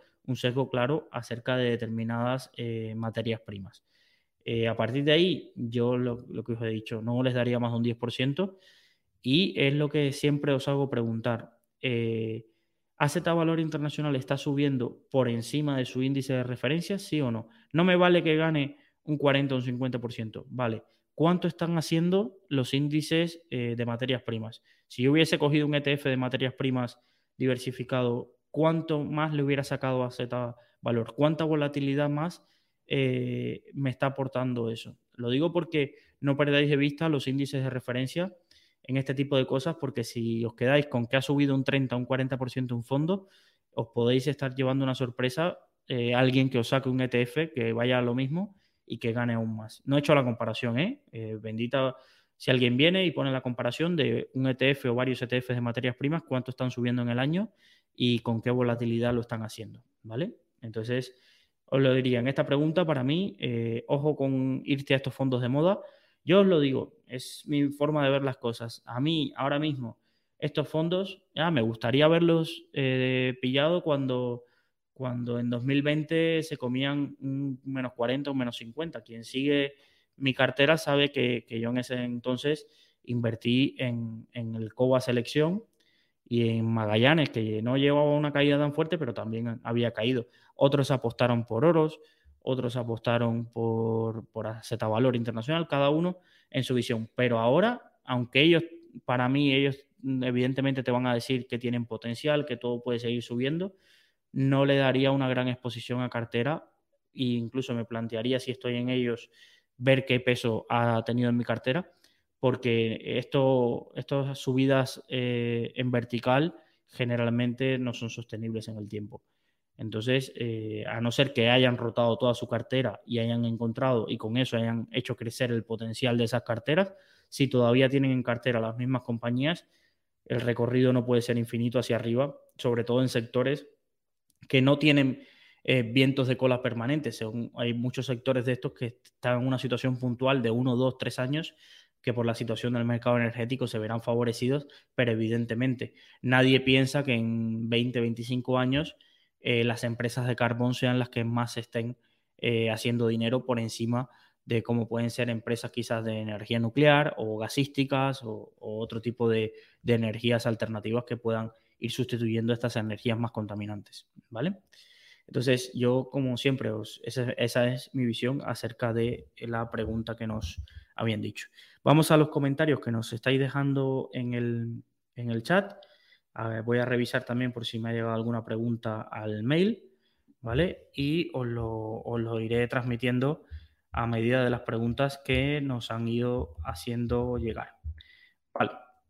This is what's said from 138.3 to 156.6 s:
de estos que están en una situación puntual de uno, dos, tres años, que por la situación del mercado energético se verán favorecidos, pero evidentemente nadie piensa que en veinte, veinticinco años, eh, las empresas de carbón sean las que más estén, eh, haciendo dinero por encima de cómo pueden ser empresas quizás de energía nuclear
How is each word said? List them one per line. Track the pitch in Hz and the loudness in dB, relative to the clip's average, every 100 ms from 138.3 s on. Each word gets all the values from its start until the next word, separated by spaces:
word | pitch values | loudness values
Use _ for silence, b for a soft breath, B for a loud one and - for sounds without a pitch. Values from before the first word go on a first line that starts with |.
| 127 120 | 0 0
de | |
estos | 123 147 | -2 -4
que | - 117 - | -6 -8 -8
están | _ _ 123 123 | _ _ 0 0
en | 131 | 0
una | 127 | 0
situación | 127 123 131 123 | 0 0 0 -2
puntual | 123 117 131 135 | -2 0 2 2
de | 117 | 2
uno, | 117 131 123 | 2 2 2
dos, | 131 127 | 0 -2
tres | 117 - | -6 -4
años, | 127 151 165 B B B B _ | -4 -4 -6 B B B B _
que | 131 | -4
por | 120 | -2
la | 117 | -2
situación | 113 117 110 123 | -2 -4 -4 -2
del | 120 | -2
mercado | 117 117 123 120 | 0 0 2 2
energético | 117 120 117 127 117 | 0 -2 -4 -2 -4
se | 113 | -4
verán | 107 113 | -4 -4
favorecidos, | - 117 120 - 123 143 147 B B | -2 0 0 0 -2 -2 -4 B B
pero | - 120 | -2 0
evidentemente | 110 113 117 117 117 131 120 120 B B B | 2 0 0 -2 -2 -2 -2 -8 B B B
nadie | 123 127 131 131 | 2 4 6 6
piensa | 131 131 131 143 | 6 4 4 0
que | 139 | 0
en | 117 113 113 113 113 113 | 0 0 -2 -2 -2 0
veinte, | 117 123 123 | 0 0 0
veinticinco | 117 113 117 127 120 127 | -2 -2 -4 -4 0 0
años, | 127 139 147 - b b b _ | 2 0 -2 -8 b b b _
eh, | 127 117 | 0 2
las | 120 117 | 2 0
empresas | 120 117 120 131 123 | -4 -2 -4 -2 -2
de | 117 | 0
carbón | 117 120 123 | 0 2 0
sean | 123 127 123 | 0 0 0
las | 120 | 0
que | 120 | -2
más | 113 120 117 120 | -2 -2 -2 -6
estén, | - 117 117 123 _ _ _ _ | -8 -6 -6 -8 _ _ _ _
eh, | 120 113 113 | 0 2 0
haciendo | 110 120 120 117 | 0 0 2 2
dinero | 113 113 127 | 2 0 0
por | 127 117 | 0 -2
encima | 113 - 117 120 127 b b b - | -4 -4 -2 -2 -4 b b b -4
de | 113 | -2
cómo | 113 120 107 | 0 0 0
pueden | 117 117 | -2 -2
ser | - 120 | -2 -2
empresas | 117 117 117 - | -4 -4 -4 -4
quizás | - 113 113 | -6 -4 -4
de | 113 110 | -2 -4
energía | 107 104 110 | -6 -6 -2
nuclear | 117 | 0